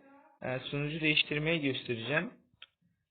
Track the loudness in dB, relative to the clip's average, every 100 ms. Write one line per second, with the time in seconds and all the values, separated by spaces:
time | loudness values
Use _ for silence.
0 | -16 -20 -20 _ -4 -4 -4 -4 -2 0
1 | 2 4 2 2 2 2 2 0 -2 -4
2 | 0 0 -2 -6 _ _ -20 _ _ _
3 | _